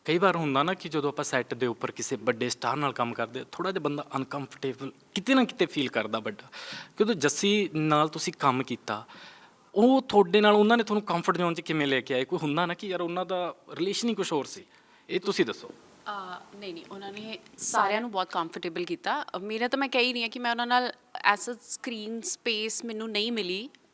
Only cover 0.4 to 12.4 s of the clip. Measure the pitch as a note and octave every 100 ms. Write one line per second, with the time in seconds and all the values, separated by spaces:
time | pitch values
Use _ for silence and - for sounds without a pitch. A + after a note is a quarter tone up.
0.4 | D3+ C3+ D#3+ F#3 E3 D#3 C#3+ C#3 C#3+ C3
1.4 | A#2+ A#2+ B2 A2+ - - A2+ B2 A2 A2+
2.4 | B2 - A#2+ C3+ C#3+ B2 A#2+ A#2 A2+ B2+
3.4 | - - F3+ F#3 C#3+ D3 C#3+ C3+ C3 C#3+
4.4 | C3+ - C3+ A#2+ C#3 - _ - G3 C4+
5.4 | A#3+ - F3 D3+ B2+ A#2+ G#2+ A2 G#2+ G#2
6.4 | - - - - - - G#3+ F#3+ D3 D3
7.4 | G3+ G#3 F#3+ D#3 D#3 D3+ D#3 D#3+ - -
8.4 | C#3+ B2+ C3 A#2+ - G#2+ - - - -
9.4 | - _ _ - A#3+ C4 C4 G3+ F3+ G3+
10.4 | G#3 G#3 G#3 A#3 A3 G#3 G3+ E3+ E3+ E3+
11.4 | F3 E3+ E3 D#3 C#3+ C3 - B2+ C3+ F3